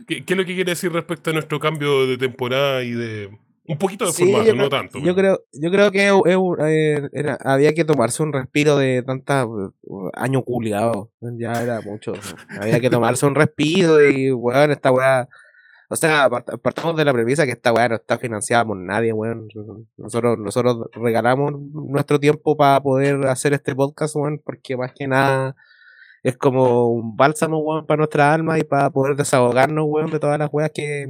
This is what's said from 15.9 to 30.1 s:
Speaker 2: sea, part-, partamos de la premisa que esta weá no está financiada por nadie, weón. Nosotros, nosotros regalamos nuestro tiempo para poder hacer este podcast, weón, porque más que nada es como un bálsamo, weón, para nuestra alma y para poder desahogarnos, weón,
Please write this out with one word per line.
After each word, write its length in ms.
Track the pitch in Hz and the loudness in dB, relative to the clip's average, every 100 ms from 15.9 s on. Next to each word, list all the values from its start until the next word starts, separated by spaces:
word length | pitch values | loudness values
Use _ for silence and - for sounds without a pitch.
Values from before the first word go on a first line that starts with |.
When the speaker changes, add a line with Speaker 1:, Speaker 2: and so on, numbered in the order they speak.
| 110 | -2
Speaker 2:
sea, 300 | 160 156 131 | 0 4 2
part-, 280 | 120 - 120 | 0 -8 -4
partamos 340 | 123 - 165 160 | -4 -4 -4 0
de 80 | |
la 80 | 147 | 2
premisa 320 | 123 113 143 | 2 2 2
que 80 | 139 | 0
esta 180 | 120 123 | 0 2
weá 160 | 113 120 | 2 2
no 100 | 110 | 0
está 200 | - 117 | -2 -4
financiada 480 | 123 107 - 120 | -4 -6 0 0
por 140 | 113 98 | 0 -4
nadie, 340 | 90 104 113 | -4 -2 -2
weón. 340 | 107 110 113 107 110 107 104 113 - | -2 -4 -8 -12 -16 -16 -18 -20 -18
Nosotros, 400 | 104 117 117 110 | -8 -2 0 0
nosotros 480 | 101 123 123 120 110 | -2 -2 0 0 -4
regalamos 600 | - 117 110 113 131 147 143 143 | -4 -2 0 2 0 0 -6 -12
nuestro 480 | 151 135 139 147 147 | -12 -4 -4 0 0
tiempo 380 | 143 143 - 147 | 2 0 0 2
para 260 | 139 139 | 4 4
poder 440 | 143 131 139 139 135 | 2 0 2 0 0
hacer 260 | 127 147 | 0 0
este 220 | 139 - | -2 -2
podcast, 420 | 131 139 151 151 151 | -2 -2 -2 -6 -4
weón, 240 | 147 151 | -4 -6
porque 320 | - 131 - 127 | -10 -14 -8 -6
más 160 | 127 | -8
que 120 | - 139 | -8 -2
nada 480 | 131 135 135 135 - _ _ - - - _ | 2 2 0 -2 -8 _ _ -20 -20 -20 _
es 160 | 131 123 | -4 0
como 480 | 143 127 127 120 120 | 0 4 4 4 2
un 260 | 117 113 | 0 -4
bálsamo, 440 | 107 139 151 160 160 | 2 2 2 -2 -2
weón, 260 | 151 156 151 | -2 -4 -2
para 120 | 151 | 0
nuestra 340 | 151 151 143 | 0 2 2
alma 260 | 160 160 165 | 2 0 -2
y 60 | |
para 240 | 151 139 139 | 0 0 0
poder 280 | 151 135 139 | 0 0 0
desahogarnos, 680 | 147 135 120 120 143 156 151 | 0 2 2 2 2 0 -2
weón, 240 | 151 160 | -2 -2